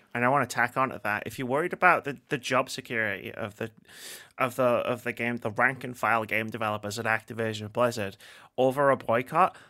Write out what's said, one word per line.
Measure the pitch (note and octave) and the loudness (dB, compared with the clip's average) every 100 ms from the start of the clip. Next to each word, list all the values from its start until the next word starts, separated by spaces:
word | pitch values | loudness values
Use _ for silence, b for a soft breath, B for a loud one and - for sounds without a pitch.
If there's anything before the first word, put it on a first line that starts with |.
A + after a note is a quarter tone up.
| _ | _
And | A#2+ B2 | 0 2
I | |
wanna | C#3+ B2 | 2 2
tack | - A#2+ - | 0 0 0
onto | C3 - | -2 -2
that. | G#2+ G#2 - | -4 -4 -4
If | - | -8
you're | B2+ | -2
worried | C3+ F3 | -2 -2
about | F3+ F3+ D3+ | 2 4 4
the, | C#3+ C3 _ | 0 -8 _
the | D3 | -6
job | - B2+ C3 | 0 0 0
security | - - A#2 A2 G2 - | -6 -6 -2 -2 -4 -8
of | - G#2+ - | -8 -10 -8
the, | A2+ - - B B B B - | -10 -10 -20 B B B B -2
of | B2+ A2 | -2 2
the, | |
of | B2 A#2 - A#2+ | 2 4 0 -2
the | B2 | -4
game, | A#2 A#2+ A#2 | -4 -4 -4
the | A#2 | -4
rank | G#2+ B2 C3+ B2+ | 2 2 2 -6
and | B2 | -2
file | A2 A2+ A2 | 2 2 2
game | G#2 A2 | -2 -2
developers | A2+ A2 G#2 G#2 G#2+ | -2 -2 -2 -4 -4
at | A2+ | -2
Activision | A2 - A2+ A2+ G#2+ G#2+ | -2 -2 -4 -4 -4 -6
Blizzard | G#2+ B2 A2+ G2 - B B B - | 0 2 0 -6 -8 B B B 2
over | C3 C3 C#3 | 2 4 4
a | B2+ | 4
boycott, | - A#2 B2+ D#3 F#3 B B | 2 0 2 2 2 B B